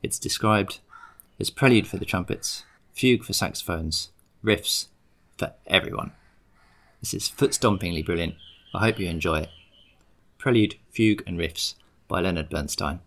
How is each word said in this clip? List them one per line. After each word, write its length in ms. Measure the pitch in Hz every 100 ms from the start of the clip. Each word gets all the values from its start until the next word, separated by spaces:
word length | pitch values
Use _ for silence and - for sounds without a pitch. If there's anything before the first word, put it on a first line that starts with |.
It's 160 | 120 -
described 600 | - - 110 107 98 - _ - - _ _ _
as 100 | -
prelude 380 | - 135 117 -
for 80 | 92
the 80 |
trumpets, 640 | 95 92 87 - - - - _ _
fugue 320 | - 127 120
for 80 | -
saxophones, 800 | - 95 - - 85 82 78 - _ _ _
riffs 440 | 107 104 - - - _ _ _ _ -
for 160 | - - -
everyone. 460 | 92 92 - - - _ _ _ _ _ _ _ _
This 140 | -
is 160 | 98 -
foot-stompingly 760 | - 143 - 117 101 90 85 76
brilliant. 300 | 85 85 - - - _
I 60 | -
hope 200 | 110 110
you 80 | 92
enjoy 360 | 82 87 78
it. 60 | 80 - _ _ _ _ _ _ _ _
Prelude, 380 | - 120 104 - _
Fugue 340 | - 110 104 -
and 140 | 87
Riffs 360 | 82 - - - _ _ _
by 100 | 92
Leonard 300 | 90 87 76
Bernstein. 500 | 80 73 - 73 80